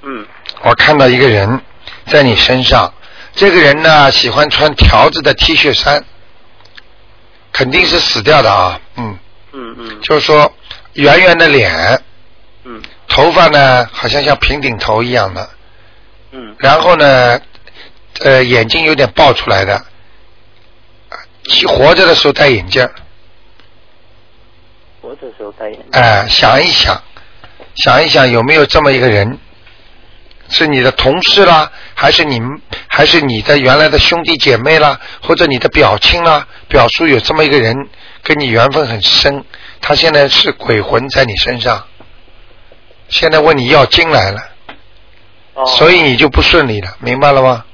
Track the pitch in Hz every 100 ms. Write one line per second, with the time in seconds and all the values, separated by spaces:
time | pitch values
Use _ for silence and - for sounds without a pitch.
0 | 143 127 101 - - - 113 117 - 151
1 | 131 123 135 107 98 127 - - - -
2 | - 151 135 107 - 127 127 127 90 -
3 | - - - - 196 175 151 143 160 151
4 | 139 131 123 113 151 - 147 139 - 110
5 | 139 156 143 - - 160 151 123 - 147
6 | - - - - - - - - - -
7 | - - - - _ - 127 151 175 170
8 | - 123 107 151 110 101 92 87 - -
9 | 113 92 - - - 139 117 120 113 107
10 | - 151 - 151 147 - - - - -
11 | 143 160 185 170 165 139 101 - 87 127
12 | - - - - - - 131 113 - -
13 | - - 156 175 165 147 135 127 117 -
14 | 120 139 143 139 - 143 139 110 - 110
15 | 120 123 98 90 - - - - - -
16 | - - - 135 113 - 135 151 175 165
17 | 147 131 123 123 - - - - - -
18 | - - 143 131 123 123 113 160 156 151
19 | 127 - 147 123 - 98 98 101 - -
20 | - - - - - - - - - -
21 | - - - - - - 185 - 139 170
22 | 185 160 147 135 147 113 90 110 123 -
23 | - - - - - - - - - -
24 | - - - - - - - - - -
25 | 120 143 131 110 104 104 110 110 - 135
26 | 120 104 104 - 117 127 170 - - 92
27 | - - - - - - - - - 127
28 | 156 156 131 120 117 156 143 165 147 131
29 | 123 104 101 139 - - - - - -
30 | - - - - - - 160 139 127 -
31 | 131 160 180 196 185 165 151 - - -
32 | 143 156 156 123 120 147 - - - -
33 | 147 170 143 110 104 147 127 139 156 156
34 | - 170 160 156 - 117 127 160 147 131
35 | - - - 165 170 131 - 156 127 104
36 | - 175 170 151 - - - 139 117 -
37 | 165 131 - 156 156 143 110 123 139 -
38 | - - - 147 139 113 127 139 139 113
39 | 95 - 147 139 - - - - - 147
40 | 165 147 139 - - - - 110 95 117
41 | 135 139 131 98 - 123 117 107 - -
42 | - - - - - - - - - -
43 | - - 165 156 151 147 123 147 131 -
44 | 165 143 98 101 - - - - - -
45 | - - - - - - 131 127 156 180
46 | 156 120 151 - - 175 139 104 95 -
47 | 120 127 143 139 131 120 110